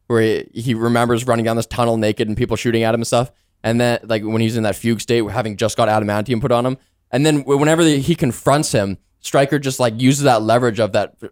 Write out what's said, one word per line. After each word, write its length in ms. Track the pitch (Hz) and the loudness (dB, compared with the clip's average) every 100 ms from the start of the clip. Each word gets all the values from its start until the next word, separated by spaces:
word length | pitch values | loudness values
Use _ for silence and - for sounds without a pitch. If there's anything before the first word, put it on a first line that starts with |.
| - | -2
where 140 | 117 | 0
he, 260 | 110 90 - | 2 0 -4
he 200 | - 120 | -8 -4
remembers 520 | 113 117 120 120 120 127 | -2 0 2 2 0 0
running 180 | 117 113 | 0 0
down 100 | 113 | -2
this 80 | 113 | -4
tunnel 300 | - 117 113 | -2 0 0
naked 300 | 107 107 110 | 0 -2 -4
and 80 | 107 | -2
people 200 | 120 117 | -4 -2
shooting 260 | 120 113 | -2 0
at 100 | 113 | 0
him 80 | 117 | 0
and 60 | 117 | 0
stuff. 240 | 120 123 _ _ _ | 0 -2 _ _ _
And 160 | 113 117 | -2 0
then, 200 | 120 120 | 0 -2
like, 200 | 107 113 | -2 -4
when 180 | 107 110 | -2 -2
he's 160 | 113 117 | 0 0
in 60 | |
that 120 | 110 92 | -2 -2
fugue 260 | 113 110 | -2 -2
state, 220 | - 117 104 | 0 0 0
having 260 | 110 113 101 | -4 -6 -4
just 200 | 110 - | -4 0
got 100 | 113 | 2
adamantium 520 | 107 104 104 107 117 | 2 0 -2 -2 -4
put 100 | 127 | 0
on 140 | 120 123 | 0 0
him. 120 | 131 _ _ _ | -4 _ _ _
And 140 | 123 151 | 0 2
then 140 | 151 | 2
w-, 200 | 135 139 | 2 2
whenever 240 | 151 160 | 4 4
the, 160 | 170 143 | 4 2
he 160 | 135 165 | 0 0
confronts 560 | 143 110 - 143 156 | -2 -2 0 0 0
him, 260 | 127 98 95 _ _ | 0 -2 -4 _ _
Stryker 360 | - 151 139 151 | -2 0 2 0
just, 200 | 135 131 | -2 -2
like, 220 | 123 110 | -2 2
uses 220 | 127 139 | 2 4
that 180 | 143 117 | 2 2
leverage 380 | 110 117 123 107 | 2 2 2 0
of 140 | 107 | 0
that, 220 | 104 98 - 107 | 0 -4 -8 -20